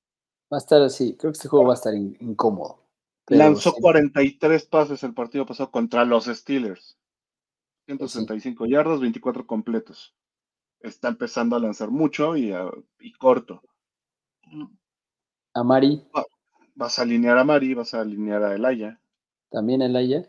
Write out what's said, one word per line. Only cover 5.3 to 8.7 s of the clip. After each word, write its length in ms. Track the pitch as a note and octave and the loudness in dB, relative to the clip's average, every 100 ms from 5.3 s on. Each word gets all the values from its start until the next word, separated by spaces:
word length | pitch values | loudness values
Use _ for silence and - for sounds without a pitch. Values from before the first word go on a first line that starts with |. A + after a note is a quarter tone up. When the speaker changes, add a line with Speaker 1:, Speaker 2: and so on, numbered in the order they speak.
| C#3+ B2+ | -6 -8
Speaker 2:
pasado 260 | A#2+ C3 | -6 -6
contra 340 | B2 A#2 A#2+ B2 | -2 -2 0 2
los 200 | A#2 A#2+ | 2 0
Steelers. 720 | A2+ - C#3 A2+ F2+ - _ | -8 -4 -4 -4 -10 -18 _
Speaker 1:
Pues 0 | |
sí. 880 | _ _ _ _ _ _ _ _ - | _ _ _ _ _ _ _ _ -14
Speaker 2:
Ciento 220 | C#3 C3+ | -10 -8
sesenta 280 | A#2+ G#2+ G#2+ | -8 -8 -6
y 40 | |
cinco 240 | B2+ A#2 | -8 -6
yardas, 340 | A2+ | 0